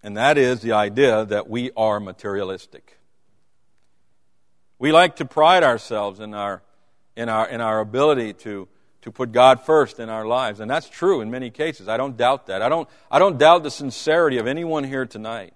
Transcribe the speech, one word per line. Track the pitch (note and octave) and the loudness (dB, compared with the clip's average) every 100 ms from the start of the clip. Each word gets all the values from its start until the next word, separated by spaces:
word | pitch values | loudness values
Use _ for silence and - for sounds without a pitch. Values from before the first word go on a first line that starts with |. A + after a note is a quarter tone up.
and | G#2 G2+ | -10 -2
that | C3 D3 | 2 4
is | B2+ B2 | 2 0
the | A2+ | 0
idea | G#2+ G#2 G#2+ C#3 A2 G#2+ | 0 0 2 2 2 0
that | G#2 - | -4 -4
we | A2+ B2 A2 | -8 -8 -2
are | A2 G#2 | -2 -2
materialistic. | G2 F2+ G#2 G2 F#2+ F#2+ - - _ _ _ _ _ _ _ _ _ _ _ _ _ _ _ _ _ _ _ _ | -6 -12 -8 -6 -6 -10 -16 -20 _ _ _ _ _ _ _ _ _ _ _ _ _ _ _ _ _ _ _ _
We | C3+ | 4
like | E3+ F3+ - | 4 4 0
to | C#3+ | -8
pride | - D#3 F#3 | 2 4 6
ourselves | D3+ A#2 - A2 G2+ G2 | 4 0 -4 -6 -6 -8
in | G#2+ | -14
our, | G#2 G2+ F#2+ _ _ _ _ _ - | -8 -8 -8 _ _ _ _ _ -10
in | A#2 | -4
our, | A2 A2+ | -2 -2
in | A#2+ | -4
our | A2+ A2 | -4 -4
ability | G#2+ B2 D3+ C#3 A2+ | -4 0 2 2 -2
to, | G2 A2+ G2+ F#2 _ _ _ | -10 -12 -12 -14 _ _ _
to | - | -20
put | - B2 | -10 -4
God | A2+ C3 B2+ | 6 6 6
first | - D#3 B2+ - | 4 2 2 -4
in | A2+ | -10
our | A2 A2 | -8 -2
lives, | B2 B2+ G#2 | -2 -2 -8
and | A2 | -6
that's | D3 - | -6 -6
true | - F3 E3+ | -4 0 0
in | A2 | -2
many | B2 B2+ | -10 -12
cases. | - D#3 D3+ G2 | -6 -8 -6 -6
I | A2+ | -4
don't | C#3 A#2 | -4 0
doubt | A#2+ C#3 - | 0 0 -4
that. | F#2+ | -4
I | A2+ | -2
don't, | D#3+ D#3 _ _ | -2 -6 _ _
I | C#3+ | 2
don't | F#3+ C#3+ | 2 6
doubt | D3+ F3 | 6 6
the | D3+ | 2
sincerity | - C#3 A#2 - D#3+ D#3+ B2+ | -10 -10 -6 -2 2 2 0
of | A2+ | -4
anyone | D3 E3+ D#3 | -6 -6 -6
here | C#3 C3+ B2+ | -6 -6 -8
tonight. | A2 A2 A2+ F2+ | -10 -12 -12 -14